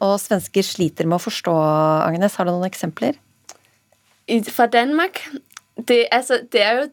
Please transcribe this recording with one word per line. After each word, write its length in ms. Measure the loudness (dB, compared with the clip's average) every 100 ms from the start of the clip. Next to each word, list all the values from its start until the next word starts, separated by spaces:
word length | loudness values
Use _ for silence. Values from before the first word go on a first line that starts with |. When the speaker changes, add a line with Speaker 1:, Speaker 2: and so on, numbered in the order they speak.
Speaker 1:
og 200 | 0 0
svensker 420 | 0 -2 0 -2
sliter 440 | -2 0 -2 0 0
med 100 | 0
å 60 |
forstå, 300 | -2 -6 0 2 2 2 2 2 0
Agnes? 300 | 0 0 0
Har 80 |
du 60 | -2
noen 160 | -2 -4
eksempler? 480 | -6 -8 -4 -4 -4 _ _ -20 -20 _ _ _ _ _ _ -2
Speaker 2:
I, 140 | -2
fra 240 | -2 0 2
Danmark? 560 | 2 2 0 -2 -4 -14 -16 -18 -20 _ -8 0
Det, 180 | 2 2
altså, 260 | 0 0 -2 0
det 100 | 0
er 140 | 2 0
jo 60 | -2